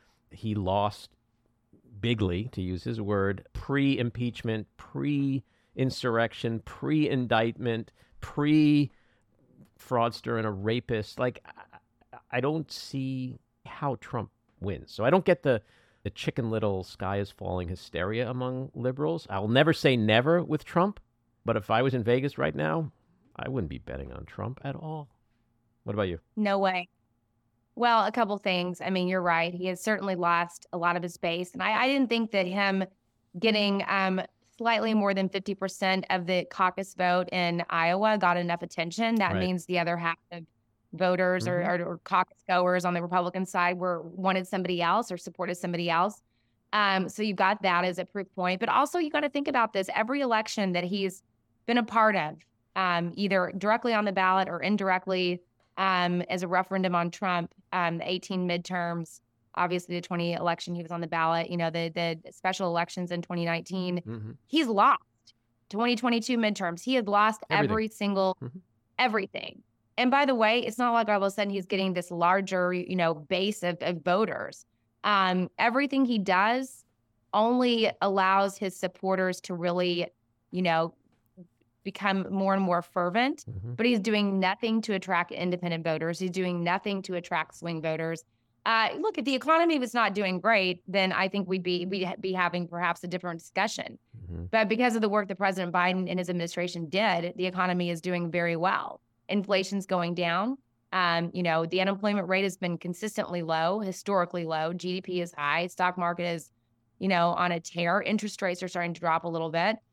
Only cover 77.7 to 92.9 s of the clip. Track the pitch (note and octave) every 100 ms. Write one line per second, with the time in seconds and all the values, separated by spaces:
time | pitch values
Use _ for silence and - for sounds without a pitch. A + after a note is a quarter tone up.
77.7 | A#3 A3 - G3+ G3 F#3 F#3+ G3 - F#3+
78.7 | - F3+ - F#3+ F#3+ F#3 F3+ - F3 F3
79.7 | F3+ F3+ F3 E3+ - _ _ _ F3+ F3+
80.7 | E3 E3 - _ _ _ - F3 _ _
81.7 | _ G3+ - G3 F#3+ F3+ G3 G3 G3 F#3
82.7 | F3 - F#3 F3 G#3 C4 - - F#2 A2+
83.7 | - A#3+ A3+ G#3+ G#3 G3+ F#3+ F#3 G3+ A3+
84.7 | A3+ G#3+ F#3+ F#3 F3 F3 - F3+ F3+ F3
85.7 | E3 D#3+ D#3 E3 E3+ F#3 F3+ F3+ F3 E3+
86.7 | F#3+ G#3 G3 F#3+ F3 F3 E3+ D#3+ - E3+
87.7 | D#3+ D#3+ D#3+ E3 E3 - _ _ _ -
88.7 | A3+ G#3+ - G#4+ D#4+ A#3+ C4 C#4+ D#4+ E4+
89.7 | D4+ B3 A#3+ G#3 G3+ F#3+ F#3 G#3 G#3+ F#3
90.7 | F3 - G3 F#3 D#3+ F#3+ G3+ F#3 F#3 F3+
91.7 | F3+ F#3 G3 F3+ - F#3+ F#3 F3 F3 E3+
92.7 | E3+ F3